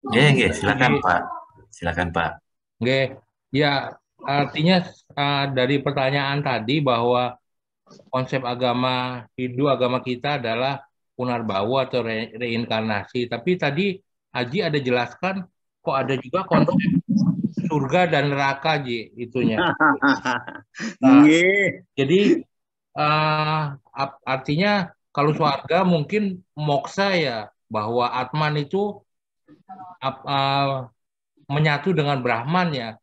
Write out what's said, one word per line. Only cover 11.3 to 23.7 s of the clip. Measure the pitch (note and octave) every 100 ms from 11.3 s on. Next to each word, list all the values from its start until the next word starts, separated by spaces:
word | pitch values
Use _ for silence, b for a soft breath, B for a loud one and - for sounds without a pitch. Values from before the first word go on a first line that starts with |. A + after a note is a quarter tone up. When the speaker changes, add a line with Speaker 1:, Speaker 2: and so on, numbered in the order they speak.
| A#2 A2+ G2 G#2 C3+ C3
Speaker 2:
atau | B2+
re-, | A2+ A2+ A2+
reinkarnasi. | A2 B2 A#2 A#2 A2 A2 G#2 G2 B2+ A#2+
Tapi | A#2 F3 F3+
tadi | D3+ C#3+ G3 F#3 _ _ _
Haji | B2+ A#2+ D#3+ F3
ada | D3
jelaskan, | B2+ B2+ B2 - F3+ G3 F3+ _ _ _
kok | - C3+
ada | B2+ C3
juga | B2+ F3+ F#3+
konsep | D#3 D#3 F#3 - - - - - - - - -
surga | D#3 C3 E3+ F3+
dan | D#3 C#3+
neraka, | C#3 C#3 C3+ E3 D3+
Ji, | C3 A#2 G#2 A2+
itunya. | A#2+ B2 B2 G#3+
Speaker 3:
<laughs> | F3 - D#3 C#3 C#3 C3+ B2+ A#2+ - - - - G#3+ F3+
Speaker 2:
Nah, | C4 -
Speaker 3:
Nggih. | D3 D#3+ F3+ G3+ F#3+ C#3+ -
Speaker 2:
jadi, | - C3+ F#3 G3+ E4+ - _ _ _ _ -
eh, | D3+ D3+ D#3 D3+ D3+ D#3 D3+